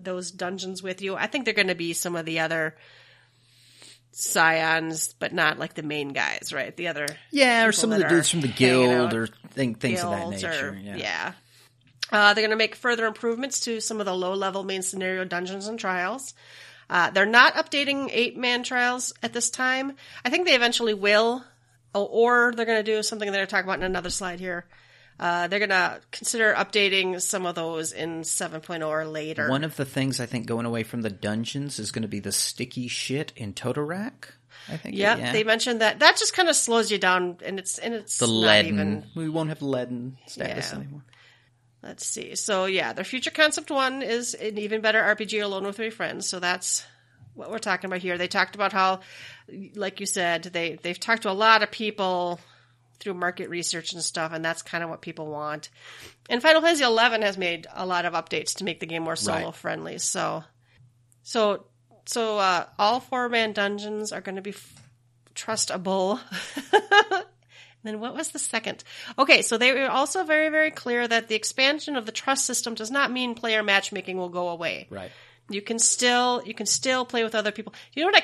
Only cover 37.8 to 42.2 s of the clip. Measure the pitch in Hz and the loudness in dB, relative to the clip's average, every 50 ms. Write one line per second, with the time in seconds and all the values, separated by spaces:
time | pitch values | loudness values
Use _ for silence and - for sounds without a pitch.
37.8 | - 233 233 214 208 - - - - 117 113 110 110 110 107 107 104 101 104 101 | -4 -6 -6 -6 -6 -6 -2 0 2 2 4 6 6 8 8 8 6 4 2 0
38.8 | 101 101 104 104 - - - 170 160 156 156 160 160 151 156 - 143 139 135 123 | 0 0 -2 -4 -6 -10 -8 -6 -4 -4 -2 -2 -2 -4 -4 -4 -4 -4 -2 -2
39.8 | 123 120 123 120 123 127 131 - - - - - - - - - - - - 139 | -4 -4 -6 -8 -8 -10 -12 -14 -18 -16 -10 -8 -8 -6 -6 -6 -8 -8 -8 -10
40.8 | 143 139 143 147 - _ _ _ - - _ _ _ _ _ _ _ _ _ _ | -12 -12 -14 -18 -20 _ _ _ -20 -20 _ _ _ _ _ _ _ _ _ _
41.8 | - - - - - - - - | -18 -18 -14 -10 -8 -8 -8 -8